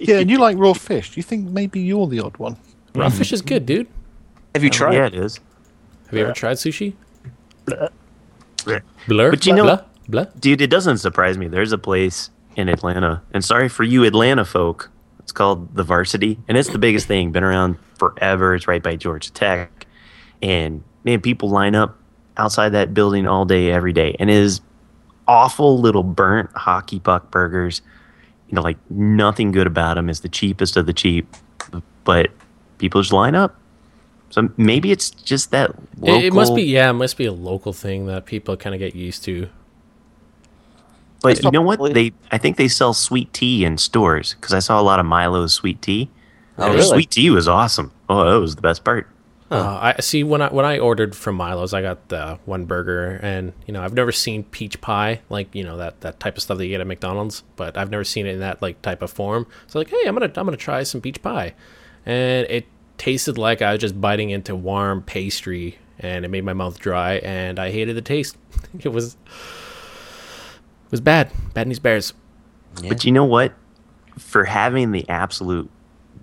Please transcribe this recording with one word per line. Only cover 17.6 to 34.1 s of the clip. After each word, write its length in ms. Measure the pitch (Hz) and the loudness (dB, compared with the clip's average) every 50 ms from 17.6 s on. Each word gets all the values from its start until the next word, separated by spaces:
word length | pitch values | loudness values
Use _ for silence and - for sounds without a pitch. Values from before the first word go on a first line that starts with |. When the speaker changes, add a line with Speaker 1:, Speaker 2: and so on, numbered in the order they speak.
| 92 92 87 - _ _ _ | 2 0 -2 -4 _ _ _
Speaker 4:
forever. 580 | - 98 95 - - - 95 95 92 92 92 92 | -2 -2 0 0 0 0 0 2 2 2 2 2
It's 120 | 87 - - | 0 0 0
right 140 | 90 85 | -2 0
by 120 | 85 85 85 | 0 -4 -6
Georgia 360 | 80 - 90 80 78 - - | -4 -4 -6 -6 -6 -10 -10
Tech, 540 | - - 104 101 92 87 87 85 _ - - _ _ - - - - - - - _ - | -4 -2 0 0 0 0 -4 -8 _ -20 -20 _ _ -20 -20 -20 -20 -20 -20 -20 _ -6
and, 400 | - 95 92 85 80 78 80 76 - _ _ _ - | -2 -2 0 0 -2 -4 -6 -10 -12 _ _ _ -2
man, 160 | 120 120 107 | 0 0 0
people 280 | 90 123 120 - - 101 | 0 -2 -2 -2 -2 0
line 240 | 98 98 98 101 104 | 2 2 2 4 4
up 220 | 107 110 107 - _ _ _ _ _ _ _ - | 2 2 0 -2 _ _ _ _ _ _ _ -4
outside 340 | - 110 107 - - 107 107 | -2 -2 0 2 2 2 2
that 240 | 104 104 95 85 101 | 2 2 0 2 2
building 320 | 107 104 101 98 101 95 | 2 2 2 2 0 0
all 180 | - 95 95 95 | 2 2 2 2
day, 260 | 90 95 92 90 87 | 2 2 2 4 2
every 200 | 87 87 90 90 | 2 0 0 0
day, 220 | 85 82 80 78 85 - | 0 2 0 0 0 0
and 100 | 95 104 | 2 4
it 60 | 107 | 4
is 240 | 104 101 101 92 - _ _ _ _ _ _ _ _ _ _ _ _ - - | 6 4 4 2 -2 _ _ _ _ _ _ _ _ _ _ _ _ 2 4
awful 500 | 120 117 123 131 - - 151 143 135 123 | 6 6 6 4 4 4 4 4 6 6
little 240 | 117 113 104 101 90 | 4 4 4 4 0
burnt 460 | 95 85 98 98 95 101 110 - - - | 0 0 2 2 4 4 2 0 -4 -8
hockey 440 | - - - 90 92 98 - 98 95 | -4 0 0 0 0 -2 -6 -10 -4
puck 300 | - 92 90 90 - - | 0 0 0 0 0 -2
burgers. 520 | - 90 90 85 87 90 90 87 85 - _ _ - - _ _ _ _ _ _ _ _ _ - | -2 0 0 0 0 -2 -2 -2 -4 -8 _ _ -20 -20 _ _ _ _ _ _ _ _ _ -6
You 60 | - | -4
know, 80 | 90 | -2
like, 160 | 82 85 82 - _ - | -2 -2 -4 -6 _ -8
nothing 640 | - 101 104 104 107 104 104 104 107 - 110 101 | -2 0 2 2 4 4 4 2 2 2 0 2
good 140 | 92 95 92 | 2 2 2
about 320 | 90 80 87 82 82 82 85 | 2 2 0 0 0 0 -2
'em. 100 | 85 85 | -2 -4
It's 120 | 80 - | -6 -6
the 80 | - 90 | -8 -8
cheapest 480 | - - - 98 95 - 95 90 - | -6 -4 -2 -2 -2 0 -2 0 0
of 100 | 95 85 | 0 0
the 60 | 85 | 0
cheap, 340 | 87 - - - 85 85 80 - - - _ _ _ - - - - 87 - _ _ _ - | -2 0 0 0 0 0 -2 -6 -12 -20 _ _ _ -18 -16 -14 -14 -14 -14 _ _ _ 2
but 240 | - 90 85 82 - - _ _ _ _ _ _ _ _ - | 4 4 4 4 2 -2 _ _ _ _ _ _ _ _ -4
people 220 | 101 92 - 101 | -4 0 2 2
just 100 | 98 - | 2 4
line 220 | - 95 104 127 151 | 4 4 4 4 4
up. 220 | 185 202 - - _ _ _ _ _ _ _ _ _ _ _ | 4 2 2 0 _ _ _ _ _ _ _ _ _ _ _